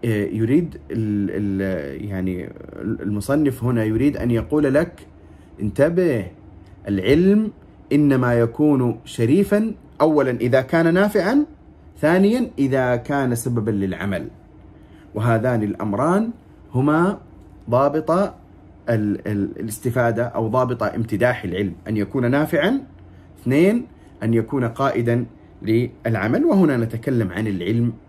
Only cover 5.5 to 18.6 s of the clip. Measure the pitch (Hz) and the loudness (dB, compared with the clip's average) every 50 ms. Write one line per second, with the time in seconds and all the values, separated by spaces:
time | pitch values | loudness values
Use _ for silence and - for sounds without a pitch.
5.5 | - - 104 104 98 - 139 160 170 180 185 170 135 110 92 85 - - - - | -12 -6 -6 -6 2 2 2 4 4 2 2 2 2 0 -2 -6 -10 -18 -20 -20
6.5 | - - - - - - - 101 101 95 90 107 135 160 180 190 202 214 220 208 | -20 -20 -20 -20 -20 -16 -6 -2 -2 0 4 4 4 6 6 6 4 4 2 -2
7.5 | - - - - - - - - 135 143 151 143 135 123 123 123 120 117 117 117 | -6 -12 -20 -20 -20 -20 -6 0 2 4 4 4 4 4 4 2 4 4 2 2
8.5 | - - 151 151 143 131 127 120 113 - - - - - 117 113 143 190 202 196 | 2 2 2 4 4 4 2 0 -2 -4 -10 -14 -4 -2 2 4 4 4 4 2
9.5 | 202 208 220 226 220 - - - - - 147 160 156 147 135 127 123 117 - 123 | 2 0 0 -2 -4 -10 -16 -20 -2 0 2 4 4 2 2 2 0 -2 0 2
10.5 | 120 131 131 - - 165 165 165 170 180 202 208 202 208 170 196 254 285 302 - | 2 2 2 2 0 2 2 4 4 2 2 2 2 0 0 2 2 2 0 0
11.5 | - - - - - - - - - - - 151 170 190 196 202 226 254 240 - | -6 -20 -20 -20 -20 -20 -20 -20 -10 -2 0 2 4 4 4 4 2 0 -2 -4
12.5 | - - 139 127 131 131 127 123 123 117 117 - 143 139 135 127 120 113 - 127 | -2 -2 -2 0 2 0 0 0 0 -2 -2 -4 -2 -2 0 0 -2 -2 -2 -2
13.5 | 120 117 104 113 107 101 98 98 90 80 90 101 95 85 - - - - - - | -2 -2 -2 -2 -2 -2 -2 -4 -4 -6 -6 -4 -4 -6 -6 -10 -16 -20 -20 -20
14.5 | - - - - - - - - - - - - - 107 107 120 117 110 107 127 | -20 -20 -20 -20 -20 -20 -20 -20 -20 -20 -20 -12 -8 -2 0 0 0 2 0 0
15.5 | 123 113 107 101 98 - 104 107 101 104 135 160 180 202 226 226 233 - - - | 0 0 -2 -2 -4 -4 -4 -4 -2 -2 0 0 2 0 0 -2 -6 -12 -18 -20
16.5 | - - - - - 127 135 147 151 160 175 190 202 - - - - - - - | -20 -20 -20 -6 -2 0 2 2 2 2 2 0 0 -4 -12 -20 -20 -20 -20 -20
17.5 | - - - - 117 123 139 143 143 156 151 - 165 180 202 - - - - - | -20 -20 -6 0 0 2 2 2 0 -2 -2 0 0 0 0 -2 -6 -14 -20 -20
18.5 | - - | -20 -20